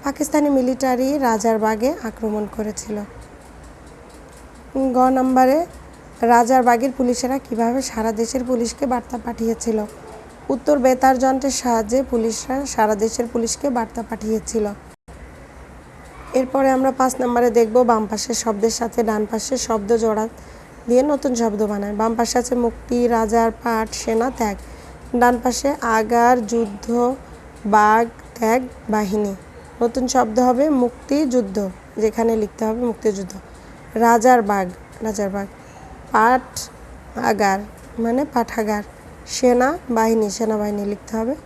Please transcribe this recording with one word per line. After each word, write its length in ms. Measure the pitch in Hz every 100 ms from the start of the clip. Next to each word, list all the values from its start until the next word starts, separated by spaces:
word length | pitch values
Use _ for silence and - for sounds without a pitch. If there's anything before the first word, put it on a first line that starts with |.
| 285
পাকিস্তানি 440 | 269 294 302 294 269
মিলিটারি 500 | 247 254 262 247 262 285 254
রাজারবাগে 600 | 220 226 220 220 220 247 330 220
আক্রমণ 340 | - 220 214 208 -
করেছিল। 420 | 214 208 - 208 202 - - - - - - - - - - - - - - - - 269 269 254
গ 20 | 254 262
নম্বরে, 400 | 262 254 262 294 349 - - - - - 233
রাজারবাগের 580 | 233 233 262 247 240 262 262
পুলিশেরা 400 | 247 247 247 269 -
কিভাবে 340 | 226 233 254 262
সারা 220 | - 220 214
দেশের 240 | 226 262 247
পুলিশকে 360 | 247 233 - 269
বার্তা 240 | 240 - 240 233
পাঠিয়েছিল? 520 | 233 226 226 233 220 208 - - - - - -
উত্তর, 220 | 269 - 294
বেতার 320 | 254 254 262 262
যন্ত্রের 320 | 262 262 277 254
সাহায্যে 380 | 247 233 214 254 269
পুলিশরা 460 | 240 226 220 - 262 277
সারা 220 | - 214 208
দেশের 240 | 220 - 233
পুলিশকে 340 | 233 226 - 285 240
বার্তা 240 | 226 - 220
পাঠিয়েছিল। 560 | 220 214 220 - 226 208 202 - - - - - - - - - - - - - - - 254
এরপরে 280 | 262 269 269 262
আমরা 140 | 262 254
পাঁচ 140 | 262 254
নম্বরে 280 | 247 240 240 226
দেখব 160 | 226 233 240
বাম 120 | 220 214
পাশের 280 | 214 - 226
শব্দের 300 | 240 208 226 220
সাথে 200 | 233 - 226
ডান 140 | 214 214
পাশের 280 | 220 - 254 -
শব্দ 220 | 220 202 233
জোড়া 220 | 220 214 226 - - - - - -
দিয়ে 160 | 247 285
নতুন 200 | 285 285 240
শব্দ 200 | 226 202 214
বানায়। 240 | 208 202 208
বাম 100 | 226 226
পাশে 180 | 233 247
আছে 120 | 240 247 233
মুক্তি, 320 | 226 - 240 240 233
রাজার, 340 | 220 233 226 220
পাঠ, 240 | 233 226 220 -
সেনা, 260 | - 226 247 247
ত্যাগ। 200 | 220 196 - - - - - 247
ডান 140 | 247 247
পাশে 260 | 247 233 277 294 233 220
আগার, 380 | 214 233 233 247 208
যুদ্ধ, 360 | 233 220 202 - 233 240 269 - - - - 214 214
বাঘ, 300 | 214 220 233 - - -
ত্যাগ, 240 | 226 240 254 - - 214
বাহিনী। 400 | 208 214 208 196 - - - -
নতুন 220 | 233 254 247 262
শব্দ 220 | 233 220 254
হবে 180 | 247 302 277
মুক্তিযুদ্ধ, 760 | 240 - - 277 302 247 202 196 190 180 - -
যেখানে 280 | 214 214 226 220
লিখতে 220 | 208 - 220
হবে 140 | 226 247
মুক্তিযুদ্ধ। 440 | 220 220 196 185 - - - - - - 220
রাজার 360 | 233 233 240 247 202
বাগ, 180 | 196 180 180 - - 220
রাজার 240 | 208 202 202
বাগ। 120 | 196 - - - - - -
পাঠ 320 | 226 220 254 247 - - - - - - - 240
আগার 300 | 208 202 190 208 - - -
মানে 180 | 233 247 294
পাঠাগার। 500 | 247 226 - 214 208 202 - - - - -
সেনা 340 | 247 247 262 330 - 226
বাহিনী, 300 | 220 226 208 190
সেনাবাহিনী 460 | 220 214 208 208 202
লিখতে 220 | 202 - 220
হবে। 140 | 226 302